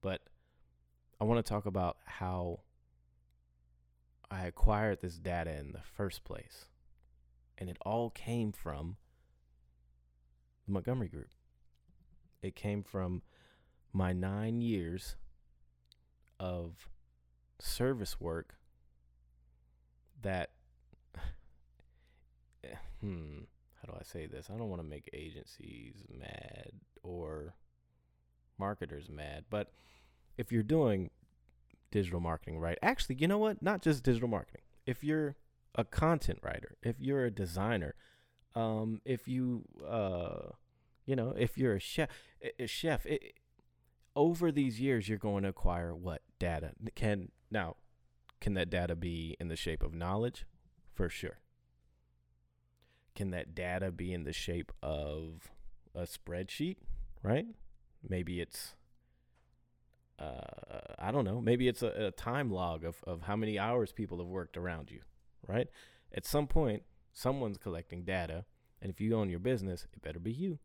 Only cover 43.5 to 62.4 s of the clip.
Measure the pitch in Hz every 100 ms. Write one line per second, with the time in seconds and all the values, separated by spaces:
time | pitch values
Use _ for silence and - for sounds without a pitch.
43.5 | _ _ _ _ _ _ - 160 165 170
44.5 | 143 135 110 135 123 101 107 107 101 98
45.5 | 95 92 87 85 85 90 78 _ _ 87
46.5 | 78 76 - 110 - 110 104 90 _ _
47.5 | 107 87 - - _ _ _ _ - -
48.5 | 95 85 92 87 85 87 82 82 - 87
49.5 | 82 - 78 82 82 85 101 120 - -
50.5 | - - _ - - 87 - 87 - _
51.5 | _ _ _ _ _ _ _ _ _ _
52.5 | _ _ _ _ _ _ - 98 90 -
53.5 | 87 90 90 95 87 90 90 71 85 -
54.5 | 85 80 - - 76 73 76 80 80 -
55.5 | - - - - - 87 - - 87 92
56.5 | - 156 190 - - - - - 123 226
57.5 | 226 - - - - - 92 87 87 85
58.5 | - - - - - _ _ _ _ _
59.5 | _ _ _ _ _ _ - 76 65 -
60.5 | - - - - - - 143 107 113 113
61.5 | 123 127 120 117 - 107 - - 127